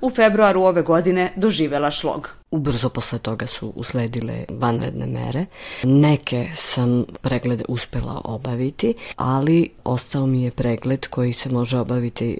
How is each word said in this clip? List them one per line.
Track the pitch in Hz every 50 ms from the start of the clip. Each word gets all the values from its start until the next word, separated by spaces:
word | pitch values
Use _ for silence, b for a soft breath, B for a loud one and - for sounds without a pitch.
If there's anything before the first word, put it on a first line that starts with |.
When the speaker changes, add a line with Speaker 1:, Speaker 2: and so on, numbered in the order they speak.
Speaker 1:
u | 262 254
februaru | 254 240 220 220 202 214 214 196 190 185
ove | 185 185 175 170
godine | 151 165 165 165 160 185 180 185 180 180 -
doživela | 190 190 220 170 147 156 139 143 143 147 147
šlog. | - - - 143 - 147 - - - - - _
Speaker 2:
Ubrzo | - 156 135 147 120 113 - 127
posle | - 123 - - 120 117
toga | - 110 110 104 107
su | - - - 120 110 -
usledile | - 123 - - 123 117 113 117 117 110 117 117 117 120 -
vanredne | - 123 127 120 117 113 113 - - - 123
mere. | 127 127 120 120 120 - - 190 - B B B B B B B
Neke | 127 135 143 147 151 147 131 - - 127 120 123 80 80
sam | - - - - 131 123 123 123 123 - - - -
preglede | - - 127 - - 123 123 110 -
uspela | - 127 120 - - - 120 - 123 120 - -
obaviti, | - 113 - 135 131 120 120 127 139 - - - 233 233 - B B B
ali | B - 127 131 135 139 156 165 170 170 - - - -
ostao | - 127 123 - - - 139 135
mi | 135 131 127 123
je | 123
pregled | - - 123 120 113 - - 131 135 135 -
koji | - - 127 123 123 120
se | - - 135
može | 127 120 120 117 127
obaviti | 123 113 - 123 123 120 117 - - 117 117 95